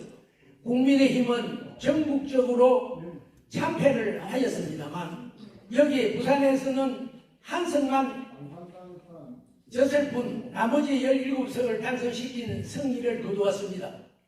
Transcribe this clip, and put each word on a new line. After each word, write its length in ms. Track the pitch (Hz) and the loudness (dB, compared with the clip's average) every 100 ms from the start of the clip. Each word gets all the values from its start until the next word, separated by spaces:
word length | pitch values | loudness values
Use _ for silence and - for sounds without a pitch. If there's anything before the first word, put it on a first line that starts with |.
| - - _ _ _ _ | -12 -20 _ _ _ _
국민의힘은 1120 | 233 247 269 277 269 254 240 240 - - - - | -2 2 6 6 6 4 2 0 -2 -8 -12 -4
전국적으로 1200 | 262 302 294 269 - 262 247 240 254 247 - 165 170 165 - _ _ | 0 2 2 0 0 2 2 6 6 6 0 -8 -12 -14 -20 _ _
참패를 760 | - 330 320 277 233 208 - | -4 -2 2 2 2 0 -4
하였습니다만 1080 | 190 254 240 - 156 156 147 160 170 175 - - - - - | -6 -2 -2 -2 -6 -8 -8 -8 -10 -10 -14 -18 -20 -20 -2
여기 420 | 240 294 269 214 240 | 2 4 4 0 0
부산에서는 920 | 254 277 269 262 269 262 269 220 - - - _ | 2 4 4 2 0 0 -2 -4 -10 -16 -20 _
한석만 840 | - 349 349 294 262 269 262 - - - 143 165 180 180 180 175 - 165 143 - - _ _ | -8 -4 0 0 2 2 0 -4 -14 -16 -16 -16 -18 -18 -18 -18 -20 -20 -18 -20 -20 _ _
졌을 400 | 247 285 294 277 | 2 4 4 2
뿐 400 | 247 - 226 - | -2 -4 -6 -6
나머지 520 | 220 233 294 277 269 | -2 2 2 2 2
열일곱 460 | 262 269 262 254 247 | 4 2 2 -2 -2
석을 300 | 240 247 214 | -2 -2 -2
당선시키는 840 | 247 247 240 233 254 240 226 202 | -2 -2 -2 -4 -6 -8 -6 -6
승리를 600 | - 277 277 240 240 220 | -6 -4 -2 -2 -2 -2
거두었습니다. 720 | 175 202 196 196 196 180 - - - _ | -2 0 0 0 -4 -8 -10 -12 -20 _